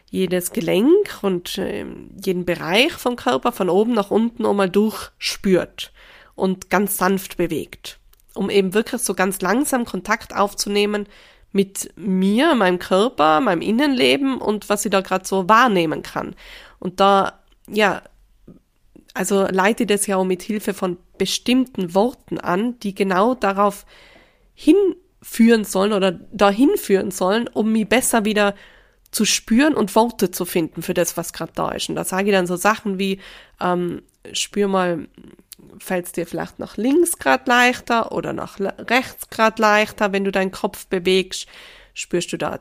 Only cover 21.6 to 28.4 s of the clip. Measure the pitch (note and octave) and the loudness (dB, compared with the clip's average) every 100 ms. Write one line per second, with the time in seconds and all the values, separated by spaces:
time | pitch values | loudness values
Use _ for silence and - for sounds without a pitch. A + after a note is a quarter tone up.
21.6 | B3 - F3+ F#3 A#3+ B3 - E3 - F3+ | 0 -4 -2 0 0 -2 -10 -6 -2 0
22.6 | A#3+ A#3+ G3+ F#3+ G3 F#3 A3 B3 G3 G3 | -2 -4 -8 -4 0 2 2 2 0 2
23.6 | G3+ G3 - - - - _ _ _ - | 0 -2 -16 -20 -20 -20 _ _ _ -2
24.6 | - F#4+ G4 - _ _ - - A3+ A#3 | 4 4 4 -2 _ _ -6 4 6 6
25.6 | G#3 F#3+ G3+ G#3 F#3+ F3 - G#3 G3+ G3+ | 2 0 0 2 0 -2 -8 2 2 6
26.6 | C#4+ G4+ - D4+ G3+ - F#3 G#3+ A#3 - | 4 4 2 0 0 -2 0 0 -2 -2
27.6 | A3 A3 F#3 A3+ - A#3 G#3 G#3 | 0 0 2 2 2 0 2 2